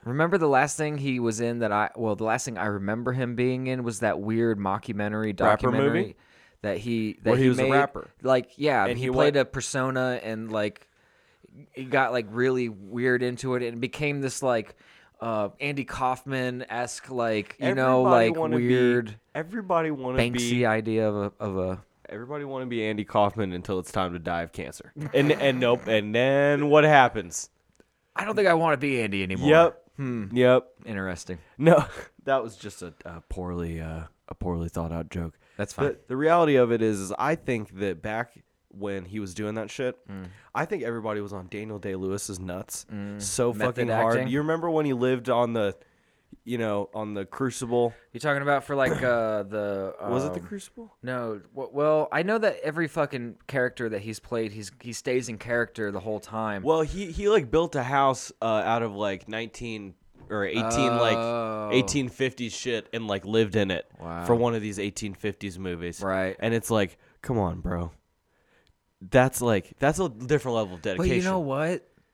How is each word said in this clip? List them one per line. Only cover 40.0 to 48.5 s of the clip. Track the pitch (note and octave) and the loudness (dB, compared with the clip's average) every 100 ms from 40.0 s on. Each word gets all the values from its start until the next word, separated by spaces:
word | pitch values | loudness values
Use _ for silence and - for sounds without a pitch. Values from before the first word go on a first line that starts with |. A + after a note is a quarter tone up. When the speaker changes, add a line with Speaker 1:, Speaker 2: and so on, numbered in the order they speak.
| - | -12
Speaker 1:
Mm. | G2 F#2 G2 - | -14 -14 -18 -10
Speaker 2:
I | A#2+ E3 | -6 -4
think | G3 | -4
everybody | A#2 A#2 G#2+ G#2+ | -4 -4 -4 -4
was | G2+ | -6
on | G2 F2+ | -10 -10
Daniel | G#2 A2 G#2 | -10 -10 -8
Day-Lewis's | G2+ F#2+ F#2+ G2 - F#2+ | -6 -4 -4 -4 -6 -8
nuts | F#2 F2+ - - - | -8 -8 -10 -14 -12
Speaker 1:
Mm. | G#2+ G2+ G#2 | -10 -10 -8
Speaker 2:
so | G2+ - A#2+ | -6 -2 0
Speaker 1:
Method | G#2+ B2 A#2+ | 0 -2 -2
Speaker 2:
fucking | B2 | 0
hard. | A2+ A2+ B2 | 2 2 2
Speaker 1:
acting? | C3 | 0
Speaker 2:
You | C#3 | -2
remember | D3+ E3 E3+ | -2 -2 0
when | D#3 D3+ | 0 0
he | |
lived | B2+ B2+ B2+ A#2+ | 2 2 0 2
on | A#2+ A#2+ | 2 2
the, | A#2 G2+ F#2+ _ _ _ _ _ - | 2 0 -2 _ _ _ _ _ -18
you | - A#2+ | -8 -4
know, | A2+ G2+ G2+ G#2+ | -2 -2 -4 -6
on | G#2+ | -6
the | G#2 F#2+ | -6 -8
Crucible? | - C3 - A#2+ A#2+ A#2+ A2+ _ | -4 -4 -4 -2 2 2 -2 _
Speaker 1:
You | A#2 | -6
talking | D3+ C#3 | -2 -2
about | C#3+ | 2